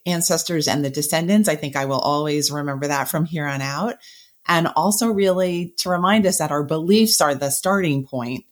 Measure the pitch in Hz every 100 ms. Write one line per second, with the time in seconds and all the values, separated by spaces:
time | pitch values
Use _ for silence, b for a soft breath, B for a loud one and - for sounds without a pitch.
0 | 175 175 170 165 - 170 147 131 143 143
1 | 147 160 170 208 208 151 147 143 135 135
2 | 139 147 151 147 143 147 143 139 143 143
3 | 135 165 160 165 143 139 135 143 220 -
4 | B B B B - 170 165 156 180 214
5 | 226 202 196 185 185 175 175 - 185 180
6 | 185 220 190 - 151 147 139 160 170 214
7 | 220 - 151 135 143 - 185 196 175 139
8 | 135 127 120 127 -